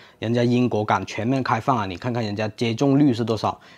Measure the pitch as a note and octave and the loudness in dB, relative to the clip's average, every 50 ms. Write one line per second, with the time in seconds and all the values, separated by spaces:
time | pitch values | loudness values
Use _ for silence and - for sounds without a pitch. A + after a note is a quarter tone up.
0 | - - _ - G#2 A2 A#2 A#2+ A#2+ A#2+ B2 B2 B2 A2+ A2 G#2 G#2+ G#2+ A2 F#2+ | -20 -20 _ -8 -4 -2 0 2 2 4 4 4 2 2 0 0 0 0 0 0
1 | F#2+ - - - G#2 B2 C#3 C3+ A#2+ - B2 A2+ - C#3+ B2+ A2 G2+ G2 F2+ - | -2 -4 -6 -4 -2 -2 -2 -2 0 -2 -2 -2 0 0 0 0 0 -4 -6 -6
2 | - B2+ A2+ A#2+ A2+ G#2 G2+ G#2 A2 G#2+ - - B2 A2+ A2+ A2+ C#3+ C#3 C3+ C#3 | -6 -4 -4 -4 -4 -4 -4 -4 -4 -4 -4 -2 -2 -2 0 0 2 4 4 4
3 | D#3 C#3 A2+ A2+ A#2 A2+ A2+ G#2 - G2 - - - - - | 4 4 2 2 0 -2 -2 -2 -2 -4 -4 -6 -12 -20 -20